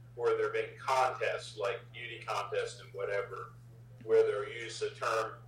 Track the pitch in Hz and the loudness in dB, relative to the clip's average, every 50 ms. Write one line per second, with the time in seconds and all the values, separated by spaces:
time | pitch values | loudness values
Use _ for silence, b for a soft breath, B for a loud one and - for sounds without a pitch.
0 | - - - 120 120 117 113 - 110 107 110 110 110 - - - - 131 131 131 | -20 -14 -6 0 4 4 4 4 4 2 2 0 -2 -2 -6 -6 -2 2 4 4
1 | 127 131 127 - 113 95 - - - - - 104 98 98 - - - - - 113 | 4 4 2 0 0 -2 -2 -2 -6 -8 -6 -2 -2 -2 -2 -4 -8 -12 -12 -12
2 | 120 117 117 113 - 110 107 101 - - 107 98 95 - - - - - - 98 | -10 -10 -10 -8 -6 -4 -2 -2 -2 0 0 -2 -2 -2 -4 -10 -14 -12 -8 -6
3 | 98 101 101 101 98 - - - - - - - - - - - - - - - | -4 0 0 0 -2 -2 -6 -10 -10 -12 -14 -16 -18 -20 -20 -20 -20 -20 -18 -10
4 | 110 110 113 110 110 107 104 101 101 104 113 117 117 110 - - 110 107 - - | 2 6 8 8 8 8 4 0 -2 -4 -6 -6 -6 -8 -4 -4 -4 -4 -2 -2
5 | - 113 110 113 110 110 - - - | -2 0 2 2 0 0 -4 -10 -8